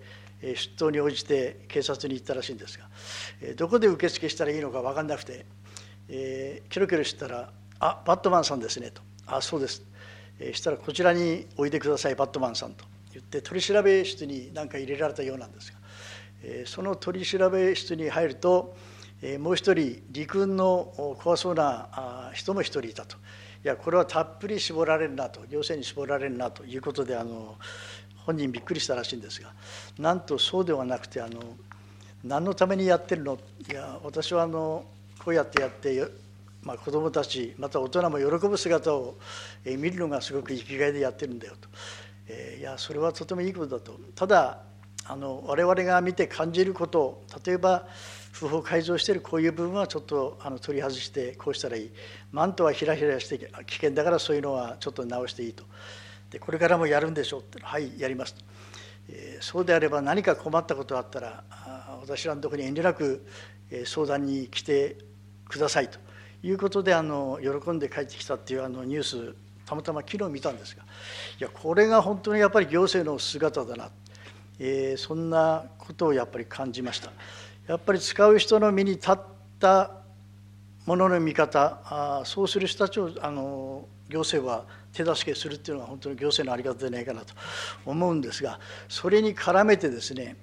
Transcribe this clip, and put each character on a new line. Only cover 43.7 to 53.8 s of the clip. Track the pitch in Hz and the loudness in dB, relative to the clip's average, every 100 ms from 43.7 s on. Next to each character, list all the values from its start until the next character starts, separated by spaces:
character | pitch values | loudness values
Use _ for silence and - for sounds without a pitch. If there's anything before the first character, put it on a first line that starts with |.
| 123 | -6
だ」 | |
と。 | - - - - | -8 -16 -18 -4
「た | 190 | 6
だ、 | 190 131 - - - - - | 8 8 0 -14 -20 -18 -16
あ | - 139 | -12 -8
の、 | 139 131 - | -8 -6 0
我 | 143 | 4
々 | 175 185 | 6 4
が | 180 180 | 4 4
見 | 180 | 4
て | 175 175 | 2 0
感 | - 165 | 0 0
じ | 170 | 2
る | 190 | 2
こ | 185 170 | 2 0
と、 | 170 139 - - - | 2 2 -2 -14 -8
例 | 180 | -2
え | 180 | 2
ば、 | 185 180 - - - - - | 4 4 0 -14 -16 -16 -18
不 | - 151 | -8 -2
法 | 156 | -2
改 | 151 170 | 0 0
造 | 165 170 | 2 0
し | |
て | - | 2
る | 180 | 0
こ | - 160 | 0 2
う | |
い | 165 | 2
う | |
部 | 156 175 | 2 -2
分 | |
は | 196 185 | -2 -2
ち | 156 | -4
ょ | |
っ | |
と、 | - 147 127 - | -2 -2 -2 -4
あ | 143 | -10
の、 | 131 | -8
取 | - 139 | -4 -2
り | |
外 | 139 127 | -2 -4
し | - | -6
て、 | 143 123 - | -6 -6 -4
こ | 147 | -4
う | |
し | - | -4
た | 131 | -4
ら | 113 | -6
い | 110 | -8
い。 | - - - - | -12 -18 -18 -8
マ | 143 185 | 0 0
ン | |
ト | 185 | 4
は | 160 | 4
ひ | - 156 | 4 2
ら | |
ひ | 139 | 2
ら | 147 131 | 2 2
し | - | -2
て | 131 | -8
危 | - - - | -8 -14 -10
険 | - | 0